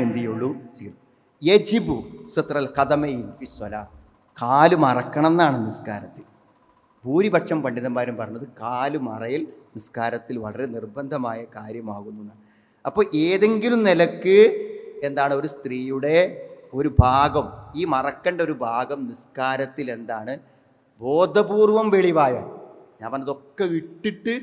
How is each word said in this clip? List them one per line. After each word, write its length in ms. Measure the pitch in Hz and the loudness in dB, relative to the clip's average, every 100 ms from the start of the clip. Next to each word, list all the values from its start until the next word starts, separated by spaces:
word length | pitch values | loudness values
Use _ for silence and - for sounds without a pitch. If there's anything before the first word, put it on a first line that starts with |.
എന്ത് 160 | 120 117 | 2 -2
ചെയ്യുള്ളൂ, 300 | 113 110 131 - - - | -4 -4 -4 -6 -14 -18
സ്വീകരിക്കും. 240 | 98 - _ _ _ - 156 | -20 -20 _ _ _ -4 4
യജിബു 460 | 208 208 233 160 117 101 - - 160 | 4 4 -2 -2 -6 -8 -16 -8 -4
സത്രൽ 320 | 151 143 131 143 | -2 -2 -2 0
ഖദമൈൻ 480 | 135 147 147 123 104 - | 2 2 0 -6 -10 -14
ഫിസ്വല, 360 | 131 - 104 107 101 - _ _ _ - | -16 -12 -12 -12 -14 -20 _ _ _ -6
കാല് 340 | 120 139 165 170 | 2 6 6 6
മറക്കണം 500 | 135 123 127 147 160 | 4 2 -2 2 2
എന്നാണ് 240 | 170 156 127 110 | 4 2 2 -4
നിസ്കാരത്തിൽ. 580 | - 110 101 101 - - _ _ _ _ _ _ _ | -8 -10 -12 -12 -20 -20 _ _ _ _ _ _ _
ഭൂരിപക്ഷം 560 | 123 160 208 170 - 160 | -2 0 4 2 0 -2
പണ്ഡിതന്മാരും 520 | 131 120 127 123 123 117 | -2 -4 -4 -4 -4 -6
പറഞ്ഞത് 260 | 107 117 135 - | -8 -12 -16 -12
കാല് 380 | 117 123 139 147 120 | -8 -4 -4 -4 -6
മറയൽ 340 | 110 117 147 311 - _ 110 | -8 -6 -6 -6 -14 _ -16
നിസ്കാരത്തിൽ 600 | - 120 117 117 - 120 107 | -12 -6 -4 -6 -8 -10 -8
വളരെ 200 | 104 131 117 | -8 -8 -8
നിർബന്ധമായ 640 | 107 131 139 147 120 113 117 110 | -12 -12 -8 -6 -6 -8 -12 -16
കാര്യമാകുന്നു 640 | 107 117 110 101 104 107 | -14 -12 -10 -12 -14 -16
എന്നാണ്. 180 | 104 - _ _ _ _ - | -18 -20 _ _ _ _ -4
അപ്പോൾ 160 | 208 202 151 165 | 0 0 0 0
ഏതെങ്കിലും 560 | 190 214 214 233 233 202 | 4 2 2 2 2 4
നിലക്ക് 480 | 170 170 - 185 202 226 - - - - - 143 | 4 4 2 6 8 8 6 -8 -12 -16 -8 -4
എന്താണ്, 260 | 139 143 139 | 0 0 0
ഒരു 80 | 147 - | -4 -8
സ്ത്രീയുടെ 600 | 131 127 131 135 143 165 190 - - - - 131 | -10 -8 -6 -4 2 4 4 -2 -16 -20 -10 -4
ഒരു 100 | 147 - | 0 4
ഭാഗം, 420 | 127 135 147 143 117 - - 147 | 6 6 4 2 -2 -8 -12 -6
ഈ 20 | 175 | -2
മറക്കേണ്ട 460 | 131 139 - 180 170 160 | 0 -2 -4 -2 0 -2
ഒരു 80 | 131 117 | -2 -2
ഭാഗം 320 | 120 127 143 120 | -2 -4 -6 -8
നിസ്കാരത്തിൽ 760 | 117 - 135 131 135 131 147 127 117 | -12 -14 -4 -2 -2 -4 -6 -8 -8
എന്താണ്, 360 | 113 110 113 139 _ _ _ _ _ - | -8 -8 -8 -12 _ _ _ _ _ -10
ബോധപൂർവം 840 | 123 156 185 208 208 208 214 220 220 190 | 0 2 4 4 2 4 4 4 4 4
വെളിവായാൽ, 520 | 180 160 135 117 - - - - _ - | 4 4 2 0 -6 -16 -20 -20 _ -14
ഞാൻ 80 | 113 | -10
പറഞ്ഞതൊക്കെ 520 | 135 135 139 - - 185 165 | -8 -8 -10 -8 -4 -2 -2
ഇട്ടിട്ട് 540 | 165 - 214 208 226 247 | -6 -8 -8 -6 -6 -6